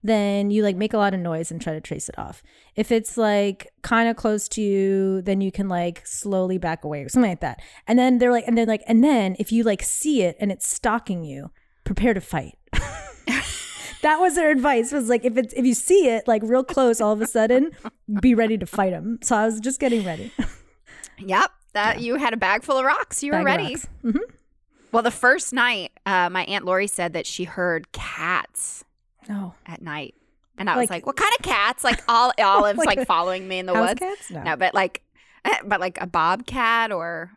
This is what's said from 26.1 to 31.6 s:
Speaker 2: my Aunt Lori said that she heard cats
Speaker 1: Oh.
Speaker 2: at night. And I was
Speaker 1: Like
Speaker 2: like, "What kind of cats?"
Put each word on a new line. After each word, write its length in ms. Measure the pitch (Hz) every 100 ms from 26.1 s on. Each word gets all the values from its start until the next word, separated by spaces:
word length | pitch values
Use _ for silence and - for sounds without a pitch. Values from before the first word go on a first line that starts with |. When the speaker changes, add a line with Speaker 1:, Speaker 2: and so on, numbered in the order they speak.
| 190 180
Speaker 2:
my 160 | 185 175
Aunt 180 | 196
Lori 240 | 180 185 202
said 240 | - 175
that 120 | 165
she 200 | - -
heard 480 | 175 - 175 165 -
cats 920 | - - - 160 180 - - - - - _ _ _ -
Speaker 1:
Oh. 240 | 202 185 -
Speaker 2:
at 160 | - 165
night. 360 | 165 151 139 _ _ _ _ -
And 100 | 185
I 60 | 233
was 60 |
Speaker 1:
Like 80 | 226
Speaker 2:
like, 160 | 175 -
"What 100 | -
kind 160 | 427 480
of 60 |
cats?" 380 | - 233